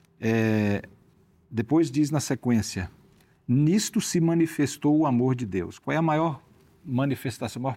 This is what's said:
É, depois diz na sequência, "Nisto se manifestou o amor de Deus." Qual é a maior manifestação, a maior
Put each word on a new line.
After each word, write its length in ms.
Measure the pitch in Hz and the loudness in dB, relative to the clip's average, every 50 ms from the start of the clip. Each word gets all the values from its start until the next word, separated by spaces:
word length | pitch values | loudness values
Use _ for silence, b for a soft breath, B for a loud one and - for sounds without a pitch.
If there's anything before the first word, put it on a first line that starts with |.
| _ _ _ _ | _ _ _ _
É, 600 | 110 113 113 113 113 110 110 107 104 101 101 98 - - - _ _ _ _ _ _ _ _ _ _ _ | -2 0 0 2 2 2 2 2 2 0 0 -2 -4 -10 -18 _ _ _ _ _ _ _ _ _ _ _
depois 420 | 113 113 117 - 151 170 165 131 | -6 -6 -2 2 2 2 2 2
diz 200 | 127 151 151 143 | 0 0 0 0
na 80 | 156 139 | 0 -2
sequência, 720 | - - 135 - - 123 120 110 - - - 101 90 - - - _ _ b b b b b b _ | -2 -2 -4 -2 0 2 2 2 0 -2 -6 -8 -8 -8 -10 -18 _ _ b b b b b b _
"Nisto 540 | - 123 139 147 156 190 220 - - - 214 | 0 2 4 4 4 4 2 0 -2 -2 -4
se 200 | - - - 175 | -2 0 0 2
manifestou 800 | 165 165 165 170 165 160 - - 143 135 - - - 147 151 156 | 2 2 2 2 2 0 0 0 -2 -2 -2 -2 0 2 2 2
o 80 | 156 | 2
amor 280 | 143 123 117 127 131 127 | 2 2 2 2 2 0
de 100 | 123 120 | -2 -4
Deus." 320 | 95 92 92 82 87 - - | -4 -4 -4 -4 -6 -10 -12
Qual 160 | - 135 143 | -8 -4 -2
é 20 | |
a 60 | 156 | 0
maior 400 | 165 160 151 156 165 165 135 - - _ _ _ _ _ _ _ - | 0 2 2 2 0 0 -2 -6 -12 _ _ _ _ _ _ _ -8
manifestação, 760 | 156 123 127 139 143 127 - - 127 - - 123 110 - 120 | -4 -2 -2 0 -2 -2 -4 -6 -8 -6 -6 -8 -8 -6 -6
a 20 | |
maior 140 | 131 135 120 | -6 -6 -6